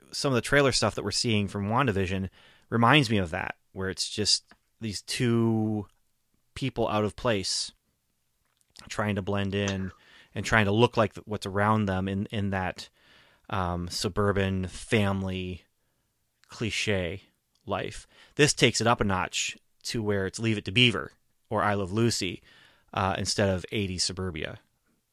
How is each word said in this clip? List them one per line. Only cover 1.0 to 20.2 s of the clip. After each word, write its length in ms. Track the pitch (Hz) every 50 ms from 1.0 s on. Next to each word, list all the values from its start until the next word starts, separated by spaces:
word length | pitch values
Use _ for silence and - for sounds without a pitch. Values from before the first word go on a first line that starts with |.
| -
we're 60 | 101
seeing 380 | - - - 123 110 104 101 92
from 200 | - 104 101 101
WandaVision 600 | 110 123 143 127 98 95 98 87 95 95 95 92 _ - - - - _ _ -
reminds 400 | 123 117 117 117 135 151 139 107
me 80 | 113 101
of 120 | 92 82
that, 260 | 82 92 - - - _ _ _ -
where 180 | 98 95 95
it's 180 | 90 - - -
just 360 | - - 104 - - - _ _ - _ _ _ _ -
these 220 | 113 110 95 - -
two 840 | - - - 127 120 113 117 113 113 113 110 110 107 107 104 101 - _ _ _ _ _ _ _ _ _ _ _ _ -
people 340 | - 139 131 - - 113 -
out 160 | 107 107 107
of 120 | 104 -
place 560 | - - 123 113 98 92 - - - - - - _ _ _ _ _ _ _ _ _ _ _ _ _ _ _ _ _ _ _ _ - - -
trying 280 | - - 107 104 101
to 60 | 101 92
blend 300 | 101 101 101 98 98 95
in 360 | 101 101 98 98 95 95 92 - _ - - - - - _ -
and 120 | - 101
trying 220 | - 120 110 107
to 60 | 98 101
look 240 | 110 120 117 -
like 180 | 120 110 98 -
th-, 120 | - -
what's 200 | - 104 98 -
around 400 | 101 92 101 104 107 110 110 107
them 200 | 98 95 92 95
in, 200 | 98 98 98 107
in 240 | - - 107 101 101
that, 380 | 98 95 92 90 - - - - _ _ _ _ - - - _ _ _ _ -
um, 380 | - 98 92 87 87 87 87 87
suburban 800 | - - - 110 87 104 104 101 98 98 98 95 95 95 92 92
family 960 | - - - - - 113 104 - 98 98 95 - 92 92 92 - - 82 _ _ _ _ _ _ _ _ _ _ _ _ _ _ _ _ _ -
cliche 720 | - - 123 104 - - - 107 104 95 90 82 90 98 - _ _ _ _ _ _ _ -
life. 400 | - 95 95 - - - - - _ _ - - - _
This 180 | - 147 143 -
takes 260 | - 147 123 - -
it 60 | 110
up 140 | 113 117 -
a 40 | 120
notch 520 | 101 95 92 87 - - - - - - - _ _ _ _ -
to 180 | - - 120 107
where 240 | 104 101 98